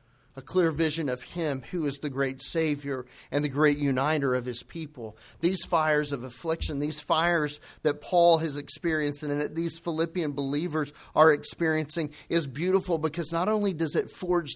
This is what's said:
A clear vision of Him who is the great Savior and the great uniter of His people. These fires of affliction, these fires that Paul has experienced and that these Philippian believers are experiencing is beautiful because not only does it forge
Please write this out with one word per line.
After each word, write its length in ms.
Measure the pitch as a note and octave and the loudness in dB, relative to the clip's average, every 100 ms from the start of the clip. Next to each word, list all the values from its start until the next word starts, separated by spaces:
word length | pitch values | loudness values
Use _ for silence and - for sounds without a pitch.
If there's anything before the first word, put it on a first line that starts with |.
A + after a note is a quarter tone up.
| _ _ _ - | _ _ _ -18
A 60 | |
clear 260 | - F3+ E3 | -4 2 2
vision 400 | D3 D#3+ D3 D3 | 2 0 0 -2
of 140 | B2+ | -4
Him 400 | - F3 D#3+ C3+ - | -6 -4 -2 -4 -4
who 160 | F3+ D3+ | -4 -2
is 100 | C#3 | -4
the 140 | D3 | -6
great 320 | C3 C3+ C3 | -2 -2 -2
Savior 640 | - E3+ D#3+ D3 C#3+ C3 A#2+ - - | -6 0 0 0 -4 -6 -8 -16 -4
and 120 | D3 | -2
the 60 | D3 | 0
great 300 | C3 D3+ D3 | 4 4 4
uniter 560 | C#3+ C3 C#3+ D#3 C#3 B2+ | 2 2 2 2 2 0
of 100 | B2 | -2
His 160 | A#2 | -6
people. 560 | - E3+ D3+ C#3+ A2 - - - | -8 -10 -10 -10 -12 -12 -20 -2
These 260 | E3+ F#3+ - | 0 0 0
fires 460 | E3 D#3 D3+ C#3+ | 0 2 2 0
of 120 | C#3 | -4
affliction, 540 | B2 - E3 D#3+ - C#3+ | -6 -8 -4 -2 -2 -2
these 240 | D3 D3+ | -4 -4
fires 580 | - D#3+ E3+ E3+ D3 D3 - - | 0 2 2 2 0 -4 -14 -4
that 200 | D3+ D3 | -2 -2
Paul 360 | - F3+ E3+ E3 | 0 6 8 6
has 180 | D#3+ C#3 | 2 -6
experienced 680 | - - E3 D#3+ D3 C#3+ | -6 -4 -2 0 0 -2
and 180 | D3 C#3+ | -2 -2
that 140 | D3 D#3+ | -2 -2
these 240 | E3+ - | -4 -4
Philippian 540 | - D#3+ D#3+ F3+ D#3 | -4 -2 -2 -2 -4
believers 600 | C#3 C#3 D3 E3+ D#3 C#3+ - - - | -2 -2 -2 -2 -2 -4 -8 -4 6
are 180 | D#3+ | 8
experiencing 760 | D3 C#3+ - E3 D#3 D3+ - D3+ - - | 6 0 -2 0 0 0 -2 -4 -6 -2
is 160 | E3 C#3 | -2 -2
beautiful 540 | B2 F3 F#3 F3+ E3 | -4 2 2 2 -2
because 340 | D3+ E3 D#3+ | -2 -4 -4
not 160 | E3+ F#3 | -2 0
only 240 | G#3+ G#3 | 0 0
does 220 | E3 D#3+ D#3+ | -2 -2 -2
it 160 | C#3 | -2
forge 420 | - F3 F3 D3+ | -4 2 2 0